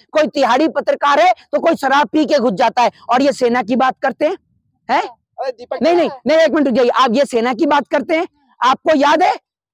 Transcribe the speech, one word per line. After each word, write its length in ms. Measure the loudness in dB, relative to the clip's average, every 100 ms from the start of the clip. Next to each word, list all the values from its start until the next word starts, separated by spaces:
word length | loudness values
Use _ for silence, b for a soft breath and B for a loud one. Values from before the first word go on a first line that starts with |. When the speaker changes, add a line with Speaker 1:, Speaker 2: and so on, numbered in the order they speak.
| b
Speaker 1:
कोई 160 | -2 0
तिहाड़ी 380 | 0 0 2 0
पत्रकार 500 | -2 -2 0 0 2
है 140 | 2 0 b
तो 80 | -2
कोई 160 | 0 0
शराब 300 | 0 0 0
पी 180 | 0 0
के 140 | 0
घुस 140 | 0
जाता 280 | 0 0 2
है। 100 | 0 b b
और 120 | 0
ये 120 | 0
सेना 280 | 0 0 -2
की 120 | -2 0
बात 180 | -2 -2
करते 260 | -4 -2 -4
हैं, 120 | -4 _ _ _ _ -4
हैं? 120 | -4
Speaker 2:
अरे 500 | -4 -10 _ -10 -10
दीपक 320 | -10 -8 -4
Speaker 1:
नहीं, 120 | 0 0
नहीं, 140 | -2 -4 -2
नहीं, 100 | 2
एक 140 | 2
मिनट 160 | 0 0
रुक 80 | 0
जाइए। 140 | 0 2
आप 180 | 0
ये 120 | 0 -2
सेना 260 | -2 -2
की 120 | -2 0
बात 200 | 0 -2
करते 280 | -4 -2 -4
हैं, 120 | -4 _ _ -4
आपको 320 | -2 0 0 2
याद 280 | 2 2
है, 80 | 0 -2 _ _ _